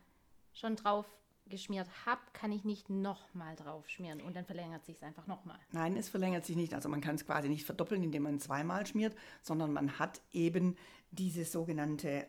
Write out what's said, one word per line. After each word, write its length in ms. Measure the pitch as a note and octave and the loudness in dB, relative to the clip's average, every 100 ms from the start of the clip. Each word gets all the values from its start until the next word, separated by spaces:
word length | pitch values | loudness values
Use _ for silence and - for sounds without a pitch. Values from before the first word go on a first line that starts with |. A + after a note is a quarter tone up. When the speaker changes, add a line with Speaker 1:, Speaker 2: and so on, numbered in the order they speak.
| _ _ _ - - | _ _ _ -20 -20
Speaker 1:
schon 220 | - A3+ A3 | -6 -2 2
drauf 300 | G#3+ G#3 G#3 - _ _ - | 4 2 2 -10 _ _ -14
geschmiert 420 | F#3+ - F#3+ F#3 - - | -12 -4 -4 -4 -4 0
hab, 260 | B3 - | 0 -2
kann 180 | - G#3+ | -6 -2
ich 120 | G#3 | 0
nicht 240 | G#3 G3+ - | 0 -2 -2
nochmal 680 | G3 G3+ F#3 - F3 D#3+ D#3+ | 0 0 -2 -8 -10 -8 -8
drauf 320 | D3 D#3 - | -8 -10 -10
schmieren 320 | - F3 D3+ | -8 -8 -8
und 160 | E3+ F3+ | -6 -6
dann 80 | |
verlängert 400 | F3+ E3+ E3 D#3+ | -6 -6 -6 -8
sich's 180 | - D#3+ | -10 -12
einfach 240 | D3+ D#3 E3 | -12 -10 -8
nochmal. 320 | F#3 F3 - - | -8 -10 -16 -6
Speaker 2:
Nein, 240 | E3 E3 G3 | 0 2 2
es 120 | F#3+ | 0
verlängert 380 | F#3+ F#3 F3 E3+ | 2 2 2 2
sich 100 | E3+ | 2
nicht. 160 | E3 | 2
Also 160 | - D3 | 0 0
man 120 | D3 | 0
kann's 260 | D3+ D#3 - | 2 0 0
quasi 220 | C#3+ C#3+ | 2 2
nicht 160 | D3+ | 2
verdoppeln, 380 | - - E3 G3+ | 0 -2 0 2
indem 200 | E3 D3 | 2 2
man 160 | D3 C#3+ | 2 0
zweimal 480 | - C#3 E3 F#3 G3 | 0 0 2 0 0
schmiert, 300 | G#3+ A3 G#3+ - - | 2 2 0 -12 -14
sondern 300 | - D#3+ D#3 | -2 2 4
man 260 | D3 C#3+ - | 4 2 2
hat 220 | E3 - - | 0 -2 -6
eben 460 | F3 E3+ F3+ F3+ F3+ - - - | 2 4 6 4 2 -6 -20 -14
diese 340 | E3+ F#3 E3+ | -2 0 0
sogenannte 800 | D#3+ E3+ E3 D#3 D3 D3 D3 C#3 | 0 0 0 0 0 0 0 0